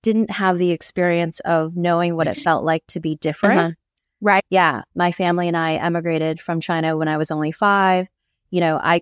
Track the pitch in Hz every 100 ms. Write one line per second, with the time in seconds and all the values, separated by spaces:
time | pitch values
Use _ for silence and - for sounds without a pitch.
0 | 220 220 208 196 190 175 180 165 - 180
1 | 175 170 170 - - 165 160 175 175 170
2 | 175 165 156 - 175 156 160 160 - 165
3 | 160 151 156 - 202 190 170 165 _ _
4 | _ - 208 196 - 185 165 120 - 180
5 | 175 - 175 175 175 170 165 156 170 170
6 | 170 160 160 160 - 165 - 165 160 156
7 | 156 156 156 151 151 - 202 202 190 185
8 | 185 _ _ _ _ 180 165 156 160 175